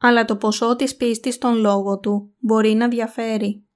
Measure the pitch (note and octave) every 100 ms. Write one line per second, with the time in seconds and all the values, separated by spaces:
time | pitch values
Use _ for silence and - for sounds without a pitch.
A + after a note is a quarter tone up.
0 | A#3+ A#3 A3+ G#3 A3 G#3+ A3+ A#3+ C4 C4
1 | A#3+ A3+ B3+ A#3+ B3 A#3 G#3 G3+ G3 G3
2 | G3+ G#3 G3+ _ A3+ A3 G#3+ A3 A#3+ A#3
3 | A3+ A#3+ A3+ A3 G#3 G#3 _